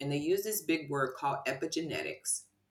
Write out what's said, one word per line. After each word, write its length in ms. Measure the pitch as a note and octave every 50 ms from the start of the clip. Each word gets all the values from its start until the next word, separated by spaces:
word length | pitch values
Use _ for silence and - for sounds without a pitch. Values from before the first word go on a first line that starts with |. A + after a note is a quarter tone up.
and 100 | C#3 C#3+
they 60 | C#3+
use 260 | C#3+ D3 D#3+ F#3+ G3+ G3
this 180 | G#3+ G#3+ G#3
big 280 | D#3+ D3+ D#3+ D#3 D3 C#3+
word 240 | C#3+ C#3 C3+ B2 -
called 220 | - - C#3+ - - -
epigenetics. 920 | B2+ C3+ C3+ - D#3+ - D#3 E3 D3+ G#2+ D2+ C#2+ D2+ - - - - - - - _ _ _ _ _